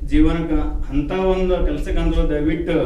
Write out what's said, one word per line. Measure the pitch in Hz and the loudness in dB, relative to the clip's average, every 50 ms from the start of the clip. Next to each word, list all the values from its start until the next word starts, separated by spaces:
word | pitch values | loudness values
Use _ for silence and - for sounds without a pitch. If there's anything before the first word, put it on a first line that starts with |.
| - - | -6 0
ಜೀವನಕ್ಕ, | 143 151 156 160 165 170 160 - 156 151 151 - - - - - | 2 4 4 4 2 0 -2 0 0 0 0 0 -2 -4 -4 -2
ಅಂತ | 135 143 147 - 185 | -2 -2 -2 -2 -4
ಒಂದು | 185 190 190 185 185 - 180 180 170 175 | -2 0 0 0 0 2 0 0 0 0
ಕೆಲ್ಸಕ್ಕೆ | 160 151 147 - 185 175 170 | 0 0 -2 -4 -2 -2 0
ಅಂದ್ರೂ | 170 165 165 160 156 147 147 | 0 2 2 2 2 2 0
ದಯವಿಟ್ಟು | 147 147 156 165 165 - 170 165 156 131 | 0 0 -2 -2 -2 -2 -2 0 0 0